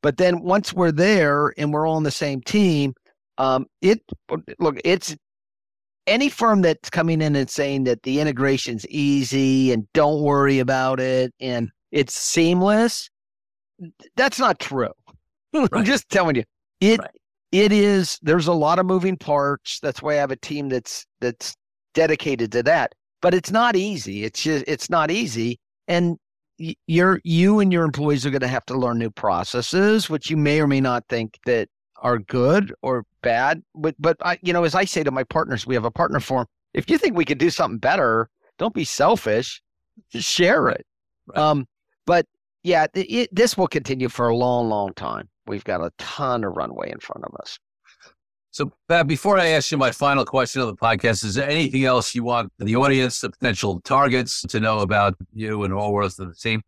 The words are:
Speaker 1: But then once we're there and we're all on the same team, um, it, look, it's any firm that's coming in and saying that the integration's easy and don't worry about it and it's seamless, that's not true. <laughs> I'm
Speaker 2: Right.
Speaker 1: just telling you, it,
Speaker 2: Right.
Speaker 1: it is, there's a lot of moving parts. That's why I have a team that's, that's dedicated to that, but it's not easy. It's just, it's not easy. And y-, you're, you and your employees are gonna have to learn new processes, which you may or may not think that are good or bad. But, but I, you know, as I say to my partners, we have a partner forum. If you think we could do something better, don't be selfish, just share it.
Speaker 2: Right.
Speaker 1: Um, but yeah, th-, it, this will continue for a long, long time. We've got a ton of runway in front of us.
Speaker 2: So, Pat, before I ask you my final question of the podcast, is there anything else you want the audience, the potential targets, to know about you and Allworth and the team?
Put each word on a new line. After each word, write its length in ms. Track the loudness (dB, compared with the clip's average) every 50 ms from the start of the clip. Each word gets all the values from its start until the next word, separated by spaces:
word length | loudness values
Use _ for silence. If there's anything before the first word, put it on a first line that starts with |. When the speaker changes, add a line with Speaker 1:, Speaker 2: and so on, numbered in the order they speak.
Speaker 1:
But 160 | 0 -2 0
then 240 | 2 2 2 2 0
once 320 | 0 0 0 0 0 -2 -2
we're 180 | 0 0 2
there 600 | 2 2 4 4 4 4 4 4 2 2 0 -2 -2
and 160 | -2 -4 -2 -2
we're 140 | 0 0
all 80 | 0 0
on 80 | 0 0
the 80 | -2
same 300 | -2 -2 -4 -4 -4 -6
team, 520 | -6 -2 2 4 4 4 4 2 0 -2 -4 _ _ _ _ _ _ _ _
um, 300 | -2 0 2 2 0 -2 _ _ _
it, 200 | 2 2 2 2 _ _ -16 -16 _ -8 -8 -8 -8 -14 -6 _
look, 220 | -2 -2 -2 0 0
it's 320 | 0 0 0 -2 -10 -12 -14 _ _ _ _ _ _ _ _ _ _ _ _ _ _ _ _ _
any 200 | 0 0 2 0
firm 340 | -2 0 0 2 4 4 4
that's 280 | 4 2 2 0 -6 -6
coming 320 | -2 -2 0 2 2 0
in 160 | 2 2 2
and 120 | 0 0 -2
saying 360 | -2 -4 -2 -2 -2 -2 0
that 180 | 0 0 -2 _
the 160 | -2 0 0
integration's 680 | 0 0 0 0 0 2 2 0 -2 -6 -8 -10 -10
easy 840 | -8 -4 -2 0 2 2 2 0 0 0 0 2 4 4 4 4 2
and 160 | 2 0 -2 _ _
don't 280 | 2 2 4 2 0
worry 380 | 0 2 2 4 4 4 2 2
about 400 | 2 0 0 0 0 -2 -2 -2
it 340 | -2 0 0 0 0 -2 _ _
and 300 | -6 -4 -4 -4 -4 -6 _ _ _ _
it's 240 | -2 -2 -2 -2 -4
seamless, 920 | -6 -6 -2 0 2 4 4 4 4 4 4 4 4 2 0 -2 -6 -12 -14 _ _ _ _ _ _ _ _ _ _ _ _ _ _ -20 -20 _ _ -20 -10 _
that's 220 | 0 0 0 0 0
not 200 | 0 0 0 _
true. 320 | -4 -6 -2 -2 -2 -4 -6 _ _ _ -20 _
<laughs> 320 | _ _ _ _ _ _ -2
I'm 140 | 0 0 2
Speaker 2:
Right. 140 | 0 0 0
Speaker 1:
just 240 | 0 0 -2 -4 _
telling 260 | 0 0 2 2 0
you, 80 | -2 -2 _ _ _ _ _ _ _
it, 180 | 4 4 4 4
Speaker 2:
Right. 100 | 0 -10 _ _ _ _ _ _ _ _
Speaker 1:
it 200 | 2 4 4 6
is, 480 | 6 4 4 4 4 2 0 -2 -6 -6
there's 260 | 0 2 2 2 2
a 60 | 0 0
lot 240 | 0 2 2 2
of 80 | 2 2
moving 320 | 2 0 0 0 0 -4
parts. 640 | -4 -2 -2 0 0 0 0 -2 -4 _ -12 -12 -6
That's 220 | -6 -6 -6 -4
why 120 | -4 -2 0
I 40 |
have 140 | 0 0 -2
a 40 | -4
team 340 | -8 -8 -10 -8 -6 -4 -4
that's, 360 | -4 -4 -4 -6 -14 -14 -14 _ _ _
that's 360 | -4 -4 -4 _ -12 -14 -14 _ _ _ _ _ _ _ _
dedicated 580 | 2 2 2 2 -2 -2 -4 -2 -2 -4 -2
to 120 | -2 0 2
that, 300 | 2 2 2 0 -2 _ _ _ _ _ _
but 120 | 0 2 2
it's 180 | 2 -2 0
not 240 | 0 2 2 2 2
easy. 480 | 0 -2 -2 -6 -8 -8 -10 -8 -6 -8
It's 200 | -6 -6 -4 -2
just, 220 | -2 -2 -2 -2
it's 220 | -4 -6 -6 -4 -2
not 220 | 0 0 0 0
easy. 480 | -2 -2 -4 -4 -4 -4 -4 -4 -4 -6 _ _ _ _ _
And 300 | -2 0 2 2 0 -2 -4 _ _ _ _ _ _ _ _
y-, 160 | -12 -12 -12 _ _
you're, 340 | 0 2 4 4 4 4 2 _
you 360 | 0 2 4 6 6 6 4
and 120 | 4 4
your 140 | 4 2 2
employees 400 | 0 0 -2 0 0 0 0 0
are 40 | -2
gonna 160 | -2 -2 -2
have 180 | -2 -2 -4 -4
to 100 | -4 -4
learn 220 | -2 -2 0 0 -2
new 100 | -4 -4
processes, 1000 | -6 -4 -2 0 0 0 -2 -2 -4 -4 -4 0 0 2 4 4 4 2 0 -2
which 200 | -4 -6 -4 -2
you 80 | -2
may 220 | 0 2 2 2 2
or 80 | 2
may 140 | 2 2 2
not 240 | 2 0 0 -2 -4 _
think 300 | -4 -4 -4 -6 _ _ _
that 240 | 0 0 0 0 _ _ _ _ _ _ -6
are 180 | -2 -2 -2 -2
good 540 | -4 _ -2 0 2 4 4 2 0 -2 -8 _
or 220 | -6 -4 -4 -4 -6 _ _ _
bad. 400 | -2 0 0 2 0 0 -2 -4 -6 _ _
But, 200 | -6 -6 -6 -4 0
but 160 | 0 0 0 _
I, 160 | -2 -6 -4 -4
you 120 | -2 -2 0
know, 100 | 0 0
as 120 | 2 0
I 100 | 0 -2
say 180 | 0 -2 -2 -2
to 80 | -2
my 120 | -2 -4 -6
partners, 420 | _ -2 -4 -2 -2 -4 -6 -4
we 80 | -2 -2
have 100 | -2 -2
a 60 | -2
partner 280 | -2 -2 -2 0 -2 -4
forum. 260 | -4 -2 -2 -2 -2 -4 _ _ _ _ _
If 160 | -6 0 0
you 80 | 0
think 200 | 2 2 0 0
we 80 | 0 0
could 140 | 0 0 0
do 100 | 0 0
something 300 | 2 0 -2 -2 -2 -2
better, 500 | 0 0 2 2 2 2 2 0 0 -2 _ _ _ _ _
don't 160 | -6 -6 -4 -2
be 120 | -4 -6
selfish, 760 | -4 -2 2 4 4 4 2 0 0 0 0 -2 -4 -12 -16 _ _ _ _ _ _ _ -20 _ _
just 180 | -10 -8 -6 -4
share 400 | 0 2 4 4 4 2 2 0
it. 160 | -2 -4 -10 _ _ _ _ _ _ _ _
Speaker 2:
Right. 120 | -8 -2 0
Speaker 1:
Um, 260 | 2 2 2 0 -2 _ _ _ _ _ _ _ _
but 200 | 2 2 2 2 _ _ _ _ _ _ _ _
yeah, 220 | 0 2 2 2
th-, 200 | 0 _ -6 -6 -2
it, 260 | -2 -2 -2 -2 2
this 220 | 2 2 2 2
will 100 | 0 0
continue 400 | 0 0 -4 -4 -4 -4 -2 -2
for 220 | -4 -2 0 0 0
a 60 | 2
long, 340 | 2 2 2 2 0 0 0
long 240 | 0 -2 -2 -4 -6
time. 340 | -8 -8 -8 -8 -8 -10 _ _ _ _
We've 180 | -10 -10 -8 -6
got 180 | -6 -4 -4
a 100 | -4 -6 _
ton 460 | -12 -16 -14 -8 -6 -4 -2 -2 -2 -4
of 100 | -4 -6
runway 360 | -6 -8 -6 -8 -10 -10 -10
in 80 | -10 -14
front 260 | -14 -14 -14 -12 -12
of 100 | -14 -14 -16
us. 160 | -16 -16 -18 -18 _ _ _ _ _ _ _ _ -20 -20 _ _ _ _ _ _ _ _
Speaker 2:
So, 200 | -8 -8 -8 -8 _ _ _
Pat, 200 | _ 2 2 2
before 300 | 2 -2 -2 0 2 2 4
I 80 | 4
ask 240 | 4 2 2 0 0
you 60 | 0
my 140 | 0 0 0
final 320 | 0 0 0 2 2 2 0
question 380 | 0 0 0 0 0 -2 -4
of 60 | -4
the 80 | -4 -4
podcast, 480 | -2 0 0 0 2 2 0 0 0 -2
is 100 | -4 -4
there 140 | -4 -2 -2
anything 360 | 0 0 -2 0 0 0 2
else 280 | 2 2 2 0 -2 -6
you 80 | -6 -4
want 280 | -2 -2 -2 -2 -4 _ _
the 160 | -4 0 0
audience, 440 | 2 4 4 4 2 0 0 -2 -6
the 80 | -8 -10
potential 500 | -8 _ -2 -2 -2 -2 -2 -4 -4 -6
targets, 600 | _ 0 2 2 4 4 2 0 -2 -2 -6 -8 -8
to 160 | -6 -4 -2
know 200 | 0 0 0 0
about 360 | 0 0 2 2 2 2 0 _ -12 _ _
you 300 | -10 -8 -6 -4 -4 -4
and 100 | -4 -4
Allworth 460 | -4 -2 -2 0 0 -2 -2 -4 -8
and 100 | -14 -14
the 40 | -14
team? 260 | -8 -6 -4 -4 -4 -6